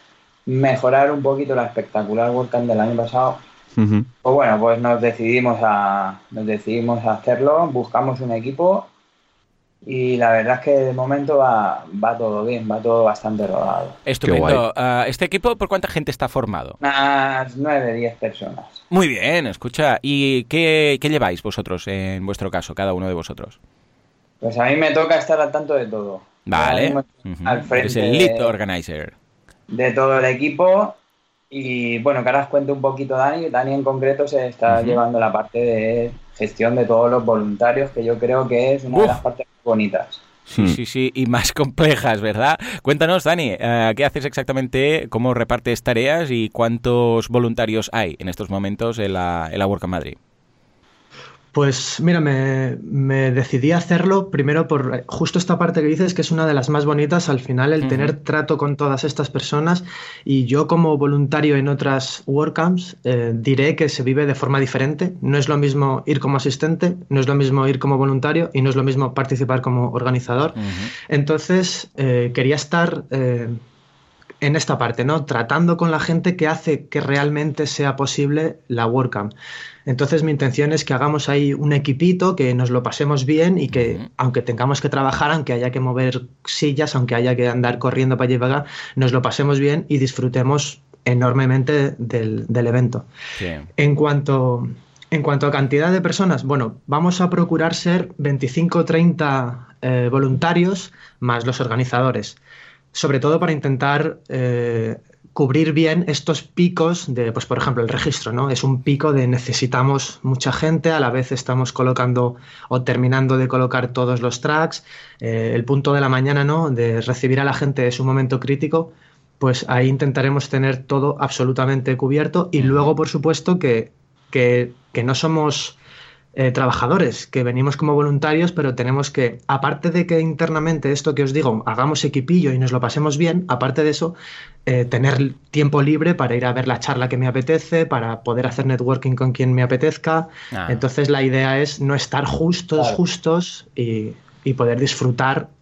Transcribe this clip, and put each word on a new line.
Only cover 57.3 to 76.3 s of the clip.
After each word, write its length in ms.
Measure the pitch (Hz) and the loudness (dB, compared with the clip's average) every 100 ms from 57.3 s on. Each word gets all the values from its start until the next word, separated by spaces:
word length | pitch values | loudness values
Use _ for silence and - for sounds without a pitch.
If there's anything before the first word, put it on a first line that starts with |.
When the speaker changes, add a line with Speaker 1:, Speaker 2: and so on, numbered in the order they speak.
| 131 | -2
Speaker 4:
final 320 | 131 127 139 | -2 0 2
el 80 | 156 | 2
Speaker 3:
Ujú. 80 | 131 | 0
Speaker 4:
tener 240 | 131 147 147 | 0 0 -2
trato 340 | - 151 147 147 | -2 -2 0 -2
con 200 | 143 143 | -2 -2
todas 260 | 143 131 | -2 0
estas 280 | 156 143 135 | -2 -4 -4
personas, 520 | 131 - 147 160 180 - - - - | -6 -2 0 2 0 -4 -16 -18 -10
y 200 | - 135 | 0 0
yo 240 | 120 143 156 | 2 0 2
como 280 | 170 160 143 | 2 4 2
voluntario 600 | 143 143 143 151 151 139 | 2 2 2 2 2 2
en 100 | 143 | 2
otras 560 | 127 139 135 131 - - | 0 0 -2 -4 -8 -2
WordCamps, 720 | 143 156 156 170 180 - - | -2 0 0 0 0 -4 -6
eh, 300 | 123 120 117 | -2 0 0
diré 400 | 113 113 131 147 | -2 0 2 2
que 140 | 165 147 | 2 0
se 160 | - | 0
vive 220 | 127 135 147 | 0 0 0
de 100 | 131 | 0
forma 240 | 135 135 | 0 0
diferente. 520 | 127 160 139 151 180 - | 0 0 -2 -2 -4 -2
No 160 | 131 143 | 0 0
es 100 | 147 | 2
lo 80 | 143 | 2
mismo 480 | 143 139 139 131 - | 2 2 0 0 -2
ir 140 | 139 | -2
como 160 | 135 135 | 0 0
asistente, 580 | 139 131 160 165 175 180 - | -2 -2 -2 0 -2 -2 -2
no 100 | 139 | 0
es 80 | 131 | 2
lo 80 | |
mismo 320 | 139 135 135 135 | 2 2 2 2
ir 140 | 131 | 0
como 180 | 139 135 | 2 2
voluntario 520 | 139 135 147 160 170 | 2 2 2 0 0
y 80 | 135 | 0
no 80 | 135 | 2
es 60 | 131 | 2
lo 80 | |
mismo 280 | 135 131 131 | 0 0 -2
participar 480 | 135 127 131 127 131 | -2 -2 -2 0 0
como 300 | 131 123 120 | 0 0 0
organizador. 640 | 120 123 123 123 123 156 | -2 -2 -2 -2 -2 -2
Speaker 3:
Ujú. 80 | 117 101 92 110 - - | -4 -8 -6 -10 -12 -4
Speaker 4:
Entonces, 800 | 143 147 156 - 185 180 - - - | -2 0 -2 0 0 0 -6 -10 -4
eh, 340 | 135 123 120 | 0 0 0
quería 220 | 123 131 | 0 0
estar... 480 | 147 - 170 170 151 - | 0 0 0 0 -2 -4
Eh, 380 | 135 127 120 117 120 - _ _ _ _ _ - - | -2 0 -2 -4 -8 -12 _ _ _ _ _ -20 -4
en 160 | 147 156 | -2 0
esta 220 | - 127 | 0 -2
parte, 260 | 117 117 | -2 -2
¿no? 200 | 131 156 143 | 0 -2 -2
Tratando 500 | 120 113 147 175 170 | -2 0 2 2 2
con 140 | 170 | 0
la 100 | 151 | 0
gente 360 | - 165 180 | 0 0 0